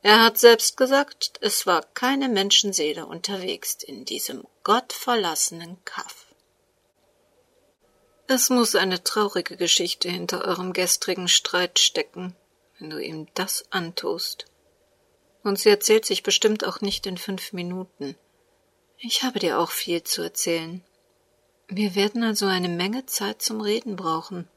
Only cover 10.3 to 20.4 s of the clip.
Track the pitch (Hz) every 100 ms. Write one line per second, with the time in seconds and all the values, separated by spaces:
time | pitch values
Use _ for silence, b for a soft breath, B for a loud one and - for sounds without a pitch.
10.3 | 180 - 180 185 180 180 - - 185 175
11.3 | - - 180 180 - - - 151 175 185
12.3 | - _ _ _ _ 156 151 - 156 156
13.3 | - 190 - - 196 170 - - 175 -
14.3 | - - _ _ _ _ _ _ _ _
15.3 | _ 208 196 220 202 - 220 - 185 -
16.3 | - 220 214 180 - 202 - 196 180 -
17.3 | 190 - 185 175 180 185 _ 139 - _
18.3 | _ _ _ _ _ _ _ 233 - 254
19.3 | 226 175 123 165 - - 170 - - 170
20.3 | -